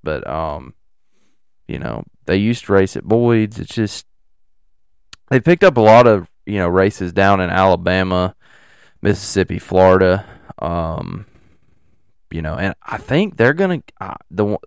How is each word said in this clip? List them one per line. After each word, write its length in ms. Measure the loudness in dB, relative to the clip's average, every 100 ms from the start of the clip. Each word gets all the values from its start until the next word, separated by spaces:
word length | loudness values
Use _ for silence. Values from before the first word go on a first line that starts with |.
But, 240 | -8 -8 -8
um, 480 | -8 -8 -10 -14 -20 _ _ _ _ _ _ _ _ -14
you 120 | -10
know, 240 | -10 -10 -14 _ -4
they 100 | 0
used 280 | 0 -2 0
to 80 |
race 220 | 2 2 -2
at 80 |
Boyd's. 560 | -2 0 2 0 -2 -6
It's 140 | -10 -6
just, 300 | -6 -8 -18 _ _ _ _ _ _ _ _ _ _ -20 -4
they 100 | 0
picked 220 | 2 4 4
up 100 | 6
a 40 |
lot 260 | 8 8 8
of, 220 | 4 -2 _ -6
you 140 | -2
know, 100 | 0
races 420 | 2 0 -2 -6
down 300 | 0 2 2
in 80 | 0
Alabama, 840 | 2 2 2 0 -2 0 -2 -2 -6 _ _ _ _ _ _
Mississippi, 580 | -4 -2 -4 -2 -2 -6
Florida. 680 | -2 4 6 6 4 0 -4 -20 -20 -10
Um, 680 | -8 -6 -6 -8 -10 -14 -16 _ _ _ _ _ _ _ _ _ _
you 120 | -10
know, 140 | -8 -6
and 200 | -8 -8
I 140 | -12 -12
think 380 | -4 -2 -2 0
they're 160 | 0
gonna, 300 | 2 -2 -4 -10 -16
uh, 140 | -14 -16 _
the, 280 | -4 -2 -4